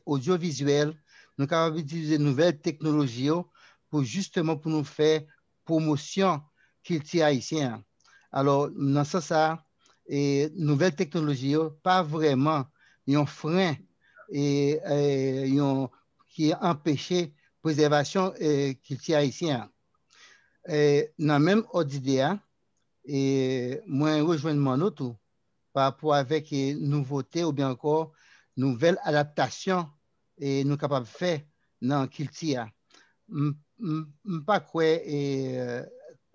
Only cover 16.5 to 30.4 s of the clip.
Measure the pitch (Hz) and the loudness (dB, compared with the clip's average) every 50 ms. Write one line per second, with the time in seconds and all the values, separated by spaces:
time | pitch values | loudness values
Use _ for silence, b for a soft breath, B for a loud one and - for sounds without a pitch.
16.5 | 160 - - 180 170 139 - 170 147 135 - - 180 180 175 - b b b b | 0 2 0 0 0 0 0 -2 -2 -2 -2 -2 -2 -2 -2 -4 b b b b
17.5 | b _ - 160 156 139 151 147 147 147 143 - - 196 185 190 - - 208 151 | b _ -4 -2 2 2 4 4 4 2 2 0 0 0 0 0 -2 -2 0 0
18.5 | 151 139 143 139 131 - _ - 143 - - - 160 147 147 135 120 - 175 165 | 0 2 0 -2 -4 -6 _ -10 -10 -8 -4 0 2 2 2 2 0 -2 -2 -2
19.5 | 143 117 107 - _ _ _ _ _ _ _ b b b b b b b b b | -2 -4 -6 -8 _ _ _ _ _ _ _ b b b b b b b b b
20.5 | b b - - 156 151 147 147 143 143 151 151 - - 156 147 151 143 147 165 | b b -8 -4 0 2 4 4 4 4 2 0 -4 -2 0 2 4 4 4 4
21.5 | 196 220 220 - - 180 165 139 135 143 127 135 135 131 135 147 190 202 - _ | 4 2 2 0 -2 -2 -2 -2 -4 -4 -2 0 2 2 2 2 0 -4 -8 _
22.5 | _ _ _ _ _ _ _ _ _ _ - - 143 135 139 135 139 135 131 131 | _ _ _ _ _ _ _ _ _ _ -10 -6 -2 0 0 2 2 2 0 0
23.5 | 131 127 120 123 131 - - 196 147 131 147 156 156 151 147 165 175 151 131 160 | -2 -2 -4 -4 -6 -8 -8 -4 -2 0 2 2 2 2 2 2 0 0 0 0
24.5 | 151 143 143 135 127 131 170 214 - - 139 123 117 - _ _ _ _ _ _ | 0 0 0 2 2 0 0 -2 -2 -4 -8 -8 -8 -12 _ _ _ _ _ _
25.5 | _ _ _ _ - 139 135 135 135 - - 151 143 143 139 120 156 156 156 156 | _ _ _ _ -2 0 0 0 0 -2 0 0 2 2 2 0 -2 -2 -2 -2
26.5 | 156 139 135 135 143 156 160 143 143 147 143 127 143 139 135 - - 170 170 165 | -4 -2 -2 -2 -2 -2 -2 -2 0 0 -2 -2 -4 -6 -6 -6 -4 -2 -2 -2
27.5 | 143 135 139 135 127 - - 151 151 160 160 156 b b b b b b b b | 0 0 -2 -2 -2 -2 -2 -2 0 0 -2 -4 b b b b b b b b
28.5 | _ - 127 139 127 113 139 170 185 - - 170 151 147 147 147 - - 143 127 | _ -4 -2 -2 0 2 2 2 2 2 0 0 0 0 0 0 0 -2 -2 -2
29.5 | - - - 196 185 180 175 147 - _ _ _ _ _ _ _ _ - | -2 -4 -2 -2 0 0 -2 -4 -10 _ _ _ _ _ _ _ _ -8